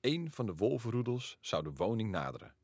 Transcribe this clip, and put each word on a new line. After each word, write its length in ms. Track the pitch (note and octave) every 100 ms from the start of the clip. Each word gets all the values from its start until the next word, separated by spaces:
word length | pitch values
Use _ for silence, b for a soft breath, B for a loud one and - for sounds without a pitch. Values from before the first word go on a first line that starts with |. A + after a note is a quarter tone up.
Eén 300 | B2+ D#3+ E3
van 160 | - A#2
de 80 |
wolvenroedels 840 | D#2+ G#2+ C#3 A#2 A#2+ A#2+ B2 - -
zou 220 | - E2
de 100 | D2+
woning 380 | C#2+ F2+ A2+ A2
naderen. 440 | F2+ C2+ B1 - -